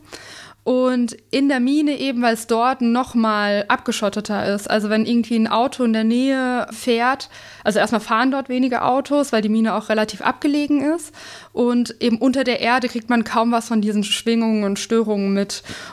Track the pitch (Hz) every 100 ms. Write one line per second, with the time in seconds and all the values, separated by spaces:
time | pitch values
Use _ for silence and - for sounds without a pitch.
0 | - - - - - - - 254 254 254
1 | 240 - _ 269 277 262 247 294 294 277
2 | 269 240 240 226 - 226 247 262 233 240
3 | 262 240 220 208 208 202 - 254 - 226
4 | 214 214 208 202 - 202 - 214 208 220
5 | 220 233 226 233 220 220 262 - 240 220
6 | 220 240 269 269 254 247 - 214 254 233
7 | 247 269 - - - - - 190 214 226
8 | - 226 262 269 262 247 262 240 - 262
9 | 269 294 277 226 214 220 220 196 214 214
10 | 214 190 - - 302 294 294 294 277 339
11 | - - - - - - 240 240 233 -
12 | 240 226 269 254 247 233 226 254 247 240
13 | - 240 220 233 233 233 226 226 208 208
14 | 202 - 226 226 226 214 202 202 - 226
15 | 214 208 196 196 202 - - - -